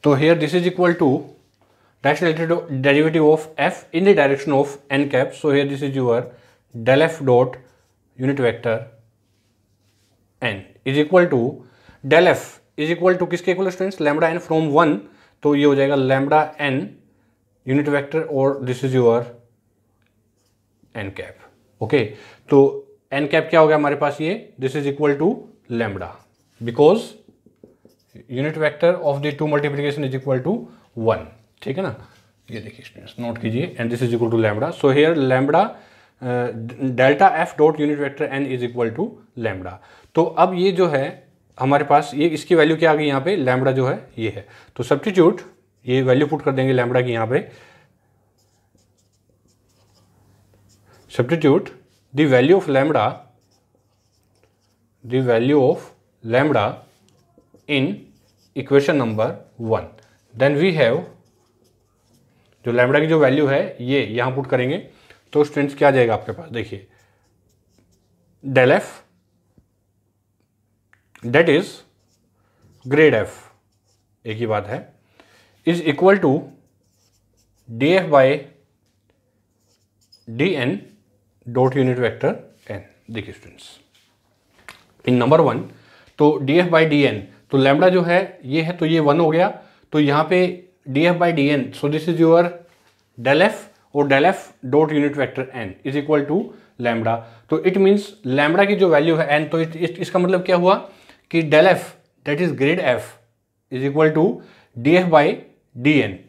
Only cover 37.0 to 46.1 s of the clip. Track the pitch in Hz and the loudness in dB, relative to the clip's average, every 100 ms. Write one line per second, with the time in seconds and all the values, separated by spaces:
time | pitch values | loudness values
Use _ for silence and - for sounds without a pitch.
37 | 131 147 196 156 175 - 151 151 147 147 | 2 4 2 2 -6 2 2 2 -2 -2
38 | 139 139 143 135 139 127 123 120 117 113 | -6 -6 -6 -4 -6 -6 -6 -4 -4 -4
39 | 220 - _ - 110 95 90 87 _ - | -8 -10 _ -8 -8 -8 -12 -16 _ -20
40 | _ - 165 165 185 185 185 180 180 143 | _ -2 -2 2 0 2 -2 2 0 0
41 | 143 180 _ _ _ - 131 143 147 147 | -4 -10 _ _ _ -6 0 0 4 2
42 | 143 131 165 151 - 170 156 160 165 151 | 2 -2 -2 -2 0 2 4 2 2 2
43 | 151 139 139 196 127 127 131 131 131 190 | 0 -2 -2 -2 0 0 0 0 -2 -4
44 | - - 113 95 - - - - 120 143 | -10 -8 -8 -8 -18 -20 -20 -10 -2 -2
45 | 226 185 170 214 - _ _ _ 123 131 | 0 2 2 2 -12 _ _ _ -4 -2
46 | 131 | 2